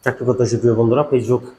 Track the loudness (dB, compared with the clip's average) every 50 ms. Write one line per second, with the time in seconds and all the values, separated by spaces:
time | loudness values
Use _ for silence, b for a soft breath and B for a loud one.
0 | -4 -6 -6 -4 -2 -2 0 0 0 0 0 0 2 2 2 4 2 2 2 0
1 | 0 0 0 -2 0 0 -2 -2 -2 -8 -20